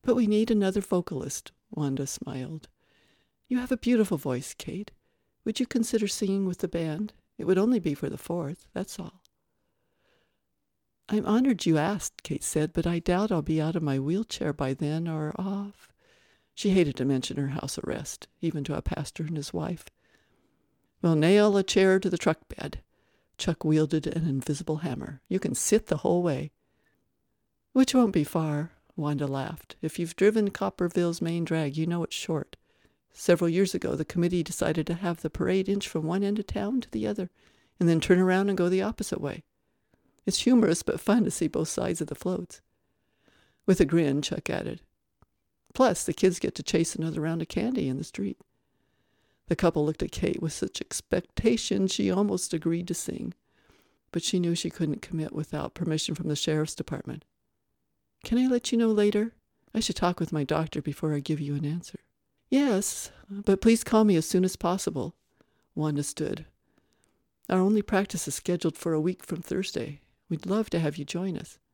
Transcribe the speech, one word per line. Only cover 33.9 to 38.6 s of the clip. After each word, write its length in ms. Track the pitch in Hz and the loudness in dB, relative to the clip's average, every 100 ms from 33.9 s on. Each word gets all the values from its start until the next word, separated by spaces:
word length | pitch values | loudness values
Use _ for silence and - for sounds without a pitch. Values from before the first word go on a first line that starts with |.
the 100 | 151 | -4
committee 360 | 151 175 175 175 | -2 0 0 0
decided 460 | 156 - 175 160 156 | -4 -2 0 0 -2
to 60 | |
have 260 | 170 185 170 | -2 -4 -4
the 80 | 156 | -6
parade 400 | - 180 190 190 | -2 0 0 0
inch 180 | 202 - | -2 -2
from 180 | 160 | -4
one 180 | 156 185 | -2 0
end 160 | 202 208 | 0 -2
of 80 | 196 | -4
town 340 | - 196 254 | -4 -2 -2
to 80 | - | -4
the 160 | 220 | -4
other, 240 | 214 208 180 _ _ _ _ _ | -4 -4 -8 _ _ _ _ _
and 80 | 170 | 4
then 120 | 165 | 4
turn 200 | - 180 | 6 6
around 300 | 185 185 202 | 6 4 2
and 80 | |
go 120 | 185 | 2